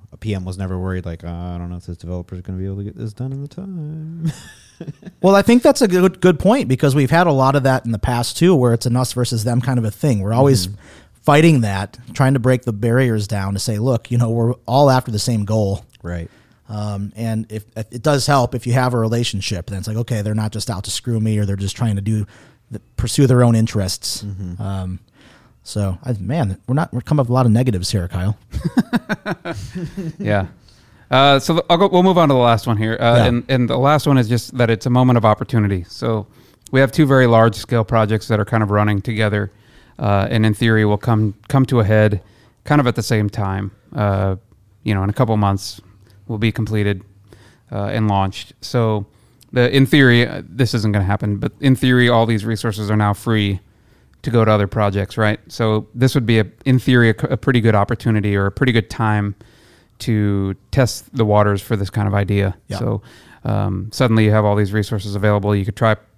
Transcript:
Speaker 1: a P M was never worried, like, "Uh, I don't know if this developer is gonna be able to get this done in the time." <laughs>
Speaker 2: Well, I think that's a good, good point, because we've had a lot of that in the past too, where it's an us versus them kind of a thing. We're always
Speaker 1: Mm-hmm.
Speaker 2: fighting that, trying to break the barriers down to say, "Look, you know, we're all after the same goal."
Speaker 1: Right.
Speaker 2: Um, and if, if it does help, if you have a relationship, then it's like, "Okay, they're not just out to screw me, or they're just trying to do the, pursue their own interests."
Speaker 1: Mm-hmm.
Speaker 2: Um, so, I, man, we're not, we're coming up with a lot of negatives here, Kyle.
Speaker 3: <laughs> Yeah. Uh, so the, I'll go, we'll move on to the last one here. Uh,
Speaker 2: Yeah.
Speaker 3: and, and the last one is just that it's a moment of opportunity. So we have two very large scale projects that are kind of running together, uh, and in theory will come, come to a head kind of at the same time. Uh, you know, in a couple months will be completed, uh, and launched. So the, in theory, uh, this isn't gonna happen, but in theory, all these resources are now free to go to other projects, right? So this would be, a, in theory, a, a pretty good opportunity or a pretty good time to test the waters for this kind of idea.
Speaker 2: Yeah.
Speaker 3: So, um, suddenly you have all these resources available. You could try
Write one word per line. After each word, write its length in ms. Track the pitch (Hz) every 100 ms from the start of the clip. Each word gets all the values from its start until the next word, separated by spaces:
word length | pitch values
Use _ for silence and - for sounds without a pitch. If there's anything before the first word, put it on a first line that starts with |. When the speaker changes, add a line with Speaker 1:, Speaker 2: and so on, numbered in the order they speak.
| -
Speaker 1:
a 60 | -
P 160 | 107 98
M 80 |
was 140 | 92 92
never 200 | 95 92
worried, 280 | 92 92 85
like, 180 | 82
"Uh, 40 | 85
I 300 | 87 90 87
don't 120 | 87
know 80 | 90
if 80 | -
this 120 | 85
developer 380 | 85 90 87 90
is 60 |
gonna 160 | 90 92
be 60 | 95
able 120 | 98
to 60 |
get 140 | 101 190
this 160 | 110
done 180 | 104 131
in 100 | 135
the 60 | 143
time." 840 | - 196 175 151 156 156 165 160 -
<laughs> 40 | - - _ - - - - -
Speaker 2:
Well, 160 | 185 196
I 40 |
think 220 | 202 240
that's 180 | 302 269
a 60 | 214
good, 320 | 180 185 -
good 180 | 180 165
point, 300 | 185 262 123
because 260 | 131 143 139
we've 140 | 131
had 180 | 165 175
a 40 |
lot 240 | 135 131 139
of 80 |
that 220 | 135 131 117
in 80 |
the 40 | 110
past 380 | - 120 120 -
too, 180 | 175
where 200 | 160 123
it's 120 | 117 123
an 120 | 123
us 160 | 123
versus 320 | 123 120 113 110
them 160 | 120
kind 180 | 120 123
of 60 | 110
a 40 |
thing. 280 | - 151 110
We're 140 | 98
always 340 | 113 139 110 90
Speaker 1:
Mm-hmm. 140 | 101 - - - _
Speaker 2:
fighting 400 | - 147 165 143
that, 360 | 107 98 98 - -
trying 200 | - 135
to 80 | 135
break 220 | 123 127
the 100 | -
barriers 520 | 101 117 120 127 110 98
down 280 | 101 98
to 60 | 98
say, 180 | - 104
"Look, 320 | 127 117 -
you 60 | 120
know, 120 | 117
we're 200 | 117 113 123 -
all 240 | 127 143
after 220 | 127 127
the 80 | 104
same 260 | 127 113 101
goal." 400 | 110 98 101 - _
Speaker 1:
Right. 260 | 85 87 82 _ _ _ -
Speaker 2:
Um, 460 | 104 104 101 101 107
and 340 | 113 110 110
if, 140 | 107 - 113
if 120 | 107
it 100 | 123
does 220 | 151 143 135
help, 260 | 139 120
if 140 | 123 123
you 60 |
have 200 | 131 127
a 40 | 120
relationship, 720 | 113 117 120 98 - 92 -
then 100 | 98
it's 80 | 92
like, 80 | 110
"Okay, 260 | 117 110
they're 140 | 104 107
not 160 | 107
just 180 | 107 -
out 140 | 92
to 80 | -
screw 300 | - - 113
me, 160 | 110 107
or 80 | 101
they're 100 | 98
just 220 | 98 -
trying 180 | 117 98
to 60 |
do 260 | 98 110 101 - - _ -
the, 120 | 107 - -
pursue 300 | 123 - 131
their 180 | 127 120
own 100 | 113
interests." 680 | 113 107 92 - - -
Speaker 1:
Mm-hmm. 380 | 104 98 90 87
Speaker 2:
Um, 380 | 101 95 92 92 _ _ _ _ _ _
so, 340 | - 107 98 90
I, 80 | 127 110
man, 400 | 92 165 110 92 -
we're 80 | 139
not, 160 | 170
we're 60 | 123
coming 220 | - 151
up 60 | 120
with 40 |
a 20 |
lot 120 | 127 120
of 80 |
negatives 380 | 110 127 95 87
here, 180 | 104 82
Kyle. 280 | 92 95 - _
Speaker 3:
<laughs> 640 | - - - - 240 - 208 - 170 175 160 - 185 160 196 165 -
Yeah. 280 | 104 101 92 - _ _ _ _ -
Uh, 280 | 131 139 139
so 140 | - 170
the, 100 | -
I'll 80 | 170
go, 100 | 196
we'll 160 | 180
move 140 | 185 175
on 120 | 156
to 40 |
the 60 | 131
last 260 | 120 113 123
one 100 | 107
here. 200 | 110 113
Uh, 160 | 120 120
Speaker 2:
Yeah. 80 | 117
Speaker 3:
and, 200 | 120 -
and 220 | 131 120
the 80 | 123
last 300 | 135 147 156
one 100 | 135
is 100 | 110
just 300 | 117 - 123
that 120 | 117
it's 160 | 113 127
a 40 |
moment 280 | 123 127 120
of 80 | 110
opportunity. 580 | 107 117 113 104 95 85
So 400 | - 120 110 104 _ _ _ -
we 80 | 131
have 120 | 135
two 140 | - 143
very 220 | 135 123
large 280 | 113 113 -
scale 280 | - 117 110
projects 420 | 117 107 110 -
that 120 | 107
are 60 | 104
kind 180 | 113
of 80 | 104
running 300 | 104 104 101
together, 500 | 107 107 107 104 101 - _ - _ -
uh, 280 | 101 101 -
and 160 | 113 110
in 80 |
theory 300 | 104 117 110 107
will 120 | 104
come, 380 | - 110 107 - -
come 180 | 135 131
to 120 | 123
a 40 |
head 380 | 101 107 107 101 - _ _ _
kind 180 | - 147
of 60 | 123
at 80 | 120
the 80 |
same 260 | - 113 104
time. 420 | - 98 95 101 - _ -
Uh, 400 | 104 98 98 95 - _ _ _
you 100 | -
know, 100 | 101
in 60 | 98
a 40 |
couple 220 | 104 117 107
months 420 | 101 98 - - - _ _ _ -
will 120 | 107
be 120 | 113
completed, 520 | 110 107 107 101 98 - _ _ - - _ -
uh, 140 | 104 101
and 220 | 107 107
launched. 460 | 98 95 - - _
So 440 | - 123 113 107 104 _ _ _ _
the, 200 | 123 123 139
in 100 | 135
theory, 420 | 151 131 120 117
uh, 140 | 90 -
this 260 | 101 120
isn't 180 | 117 104
gonna 140 | 104 95
happen, 320 | 104 104 101
but 140 | 110 -
in 160 | 139 127
theory, 340 | 127 123 120
all 160 | 117 113
these 200 | 110 104
resources 440 | 110 117 101 104
are 80 | 107
now 160 | 104
free 460 | 101 117 110 101 95 - _ _ _ _ _
to 80 | -
go 120 | 120
to 80 | 107
other 140 | 107 101
projects, 500 | 110 101 98 104 -
right? 200 | 107 107 -
So 380 | - 110 107 104
this 220 | 117 127 143
would 100 | 113
be, 140 | 113
a, 80 | 101 - -
in 140 | 127
theory, 300 | - 127 117
a, 40 | 107 -
a 80 | -
pretty 240 | - 123
good 140 | 113 104
opportunity 600 | 101 113 117 107 104 98
or 120 | 98
a 40 |
pretty 200 | - 131
good 180 | 113 -
time 460 | - 110 107 101 - - _ _ _ _ -
to 560 | - 110 101 98 98 95 _
test 440 | - 123 - - -
the 80 |
waters 380 | 107 104 104 101
for 140 | - 107
this 120 | 98
kind 180 | 110 101
of 60 |
idea. 440 | 101 101 101 98 - -
Speaker 2:
Yeah. 120 | -
Speaker 3:
So, 220 | 110 107 - - - - -
um, 440 | 104 101 95 107
suddenly 320 | - 127 110 107
you 60 |
have 120 | 107
all 120 | 104 104
these 180 | 98
resources 420 | 107 98 107 101 101
available. 400 | 104 104 101 101
You 80 |
could 140 | 98 -
try 180 | 113 107 _